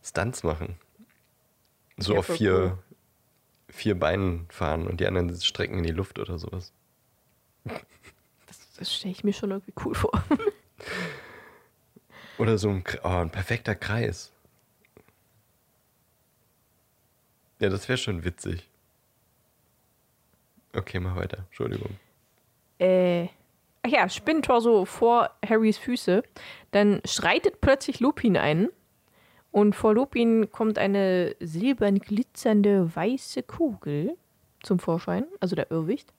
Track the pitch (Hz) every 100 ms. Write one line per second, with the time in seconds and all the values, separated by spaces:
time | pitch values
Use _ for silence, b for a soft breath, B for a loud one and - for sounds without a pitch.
0 | - - 104 - 85 76 - 90 _ _
1 | - _ _ _ _ _ _ _ _ -
2 | 92 101 95 170 104 92 92 92 _ -
3 | _ _ _ _ _ _ - - 107 92
4 | 78 95 95 82 85 - 82 78 87 87
5 | 98 92 85 87 - - - 95 82 82
6 | 98 - - 85 82 95 87 _ _ _
7 | _ _ _ _ _ _ - 226 - _
8 | - _ _ _ _ - _ - 185 -
9 | 196 185 208 196 202 196 - - - -
10 | - - - 294 440 - _ _ B 180
11 | 175 139 B B B B B _ _ -
12 | _ B B - 113 107 104 95 - -
13 | 90 90 82 92 92 117 - 104 - 107
14 | 110 95 - _ _ _ _ _ _ -
15 | _ _ _ _ _ _ _ _ _ _
16 | _ _ _ _ _ _ _ _ _ _
17 | _ _ _ _ _ _ 104 95 - 127
18 | - 90 87 - - 87 - _ _ _
19 | _ _ _ _ _ _ _ _ _ _
20 | _ _ _ _ _ _ _ - 95 92
21 | 92 90 - - 95 - - - - 98
22 | _ _ _ _ _ _ _ _ 185 185
23 | 180 175 170 _ _ _ _ _ 240 262
24 | 190 - - 320 - 240 233 220 185 -
25 | 233 233 - _ - 220 220 208 - 247
26 | - 185 - B B B B 202 208 202
27 | - - 170 254 403 - - 269 - -
28 | 254 - 233 170 147 156 247 - _ _
29 | _ b b b _ 202 208 202 220 214
30 | 277 240 233 226 214 - 220 208 196 202
31 | 190 180 175 - 170 160 240 262 202 196
32 | - 208 254 - 233 214 202 202 170 165
33 | 180 262 - - - - 320 202 151 147
34 | 185 349 _ _ _ _ - 180 - 165
35 | - 180 294 392 190 185 - 160 160 254
36 | -